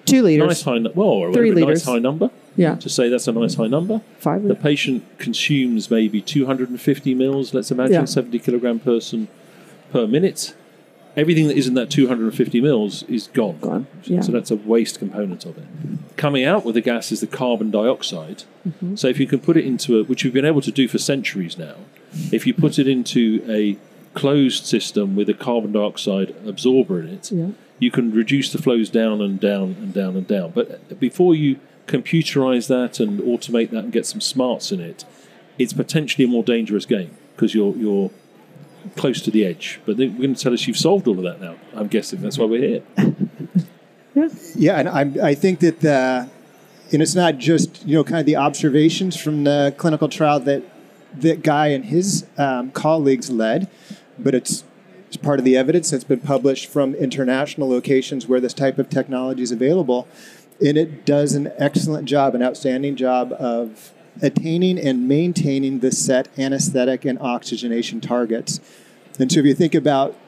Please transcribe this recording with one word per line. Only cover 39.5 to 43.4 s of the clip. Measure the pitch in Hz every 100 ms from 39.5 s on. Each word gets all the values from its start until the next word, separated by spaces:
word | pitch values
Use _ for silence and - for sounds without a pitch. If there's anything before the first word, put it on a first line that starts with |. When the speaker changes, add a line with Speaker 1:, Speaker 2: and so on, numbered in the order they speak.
| 82 - - -
Speaker 2:
But | 107
they, | 131
we're | 117
gonna | 135 123
tell | 131
us | 120 -
you've | 110
solved | 160 196 190
all | 92
of |
that | 90 85
now. | 90 - -
I'm | 110 104
guessing | 110 - 92
that's | 101 -
why | 110
we're | 117 147
here. | 233 - -
Speaker 1:
<laughs> | - - - -